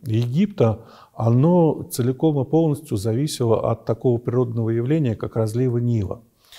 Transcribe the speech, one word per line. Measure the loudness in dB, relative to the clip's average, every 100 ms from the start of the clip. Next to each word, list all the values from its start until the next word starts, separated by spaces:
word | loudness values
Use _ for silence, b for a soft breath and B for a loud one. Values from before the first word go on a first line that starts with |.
Египта, | -4 -2 0 0 0 2 0 0 B B B
оно | -4 2 4 4 4 2 0 -6
целиком | -4 -4 0 0 0
и | 0
полностью | 0 0 -2 -4 -6
зависело | -2 -2 -2 -2 2 2 0
от | -4
такого | -4 -2 0 0
природного | 0 -2 -2 -2 -2
явления, | -2 0 0 0 -2
как | -4 -2
разливы | -2 0 0 0
Нила. | 0 0 -2 -6 _ B B